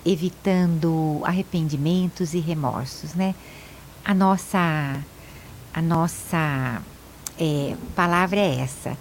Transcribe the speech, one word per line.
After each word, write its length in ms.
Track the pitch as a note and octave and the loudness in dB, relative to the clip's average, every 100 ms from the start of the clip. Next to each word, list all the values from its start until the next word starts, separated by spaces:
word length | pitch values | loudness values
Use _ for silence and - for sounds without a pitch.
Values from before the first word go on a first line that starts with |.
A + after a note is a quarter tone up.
evitando 1160 | E3+ F3+ F3 - G#3+ F#3 F3+ E3 E3 D#3+ D#3 D3+ | 2 2 0 0 2 4 4 4 2 2 2 2
arrependimentos 1080 | - F#3 F#3 F3+ D#3 C#3+ D3+ F3+ F3+ - E3+ | 0 0 0 -2 0 0 2 2 0 -2 -2
e 40 | F3 | -2
remorsos, 760 | D#3+ D#3 C3+ - C3 - D#3 | -2 0 -2 -2 -6 -8 -6
né? 200 | E3 F#3+ F#3 - - - - - - | -2 -2 -2 -12 -18 -18 -18 -20 -8
A 80 | - | 0
nossa, 840 | F#3+ F#3+ F#3+ - F#3+ E3+ D#3 C#3+ C#3 D3 - - - - - - | 4 4 4 2 2 2 2 0 -4 -8 -16 -18 -18 -18 -18 -8
a 100 | D#3+ | -2
nossa, 1000 | E3 E3 E3 - - E3+ D3+ C#3 C3 A2+ - - - - - - | 2 2 2 -2 -2 0 0 0 -2 -4 -8 -18 -20 -14 -14 -2
é, 360 | D#3+ D3 C#3 - - - | 0 0 -2 -6 -6 0
palavra 420 | F3 F3 F#3 G3+ | 2 4 2 4
é 180 | G3 B2+ | 2 2
essa. 360 | C3 - - C3 | -2 -4 -8 -8